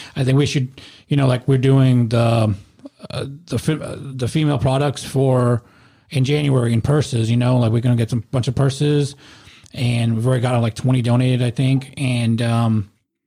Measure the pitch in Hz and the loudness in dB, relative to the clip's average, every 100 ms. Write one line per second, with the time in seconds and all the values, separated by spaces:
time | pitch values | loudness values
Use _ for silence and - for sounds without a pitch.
0 | - - 131 135 139 147 127 - - - | -12 -4 0 2 2 -2 -4 -8 -20 -20
1 | _ 143 131 123 - 135 135 135 131 123 | _ 0 2 0 0 0 4 4 4 4
2 | 117 117 117 117 110 98 - _ 277 - | 2 2 2 2 0 -2 -8 _ -20 -20
3 | - - 135 143 175 - - 156 - - | -14 -10 -10 -12 -8 -6 -2 -4 -6 -12
4 | 135 135 123 160 156 143 131 135 147 - | -12 -6 -4 0 0 0 0 0 0 -4
5 | - 135 135 127 120 117 - _ _ _ | -6 0 2 2 2 0 -4 _ _ _
6 | _ 147 127 147 147 131 117 113 123 147 | _ -2 0 0 2 0 2 0 0 0
7 | - 120 110 120 123 127 117 117 123 120 | 0 -2 0 0 2 2 2 2 2 0
8 | 113 120 - 127 117 123 135 135 147 147 | 0 -4 -4 -4 -2 0 0 0 0 0
9 | 139 - - - - - - - 120 117 | -2 -6 -20 -20 -20 -20 -20 -4 -2 0
10 | 117 113 120 127 123 123 117 - 127 127 | 0 0 0 0 0 0 -2 -2 0 0
11 | 120 123 127 127 123 113 131 131 131 - | 2 2 2 0 0 0 0 0 -2 -6
12 | 131 123 117 113 117 117 117 110 98 _ | -4 -2 0 0 0 0 2 0 -2 _
13 | _ _ | _ _